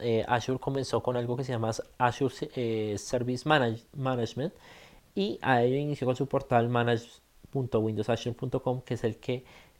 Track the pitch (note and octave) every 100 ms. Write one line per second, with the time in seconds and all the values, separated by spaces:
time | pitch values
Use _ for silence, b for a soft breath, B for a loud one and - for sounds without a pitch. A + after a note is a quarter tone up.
0 | A#2+ A2 - A#2+ A#2+ B2+ - C3+ B2+ A#2
1 | B2+ B2 A#2+ B2 C3 A#2+ A2+ A2+ - -
2 | B2 - C3+ - D#3 - A#2 A2 G#2+ G2+
3 | - B2+ B2 B2 D3+ D#3 A#2+ A2 - C#3+
4 | C3 B2 A2+ - D3 - B B B B
5 | B - G3+ - - B2 B2 C3+ D3 C#3+
6 | B2 B2 C#3 C3+ - A#2+ A#2 A#2+ A#2+ A#2
7 | - - _ _ - C#3 B2 A2+ A2 G#2+
8 | G#2+ A#2 A#2+ A#2 C3 B2+ C3 B2+ - A#2+
9 | A2+ G#2 - B2+ - B B B